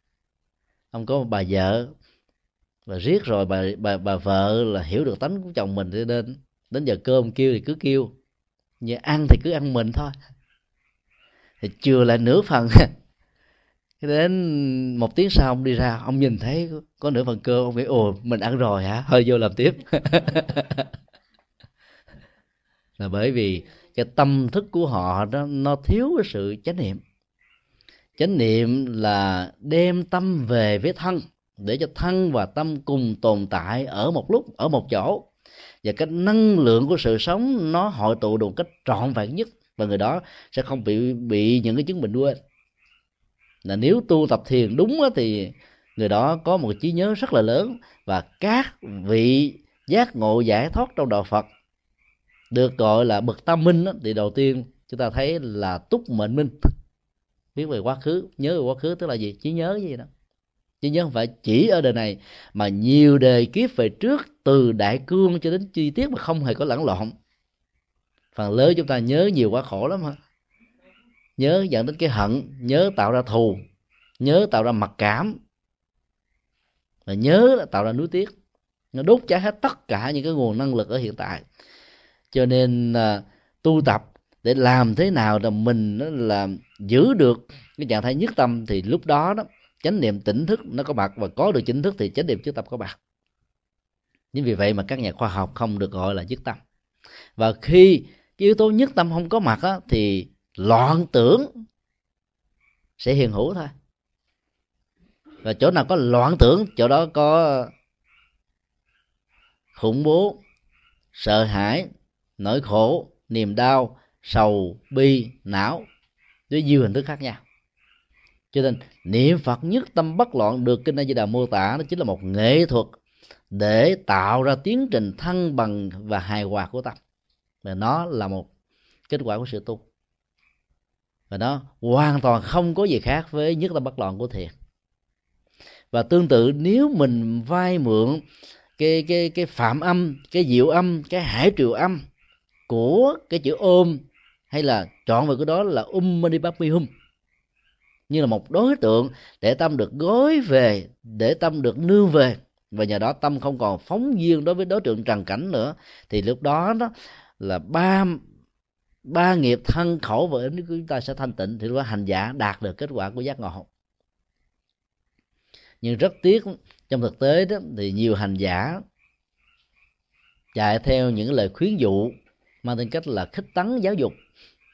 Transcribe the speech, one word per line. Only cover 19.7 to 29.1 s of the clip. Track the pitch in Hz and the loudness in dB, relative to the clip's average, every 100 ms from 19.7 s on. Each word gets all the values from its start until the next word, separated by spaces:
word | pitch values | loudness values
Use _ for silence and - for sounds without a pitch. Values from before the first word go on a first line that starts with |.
| 135 - | 0 -4
<laughs> | 147 - 165 - 156 156 147 - - - - _ _ _ _ _ _ - _ _ _ _ - _ _ _ _ _ _ _ - | -4 0 0 0 -2 -2 -6 -4 -6 -8 -12 _ _ _ _ _ _ -20 _ _ _ _ -20 _ _ _ _ _ _ _ -12
Là | 98 | -6
bởi | 101 117 | -2 0
vì | 120 101 90 - - _ | 0 -2 -2 -8 -20 _
cái | - 120 - | -6 -4 0
tâm | 139 135 123 | 2 2 0
thức | 196 208 | -4 -4
của | 170 156 | -2 -2
họ | 104 90 92 | 0 -2 -2
đó, | 104 135 143 | -2 -4 -4
nó | 139 139 139 | -2 -2 -2
thiếu | - 202 269 339 | 0 0 2 0
cái | - | -2
sự | 104 98 110 | -6 -6 -6
chánh | - 175 | -8 -6
niệm. | 107 98 - _ _ _ _ _ _ _ _ _ _ - | -6 -8 -14 _ _ _ _ _ _ _ _ _ _ -4
Chánh | 170 180 | -2 2
niệm | 113 113 117 131 131 | 2 2 2 -2 -4
là | 110 107 | -2 0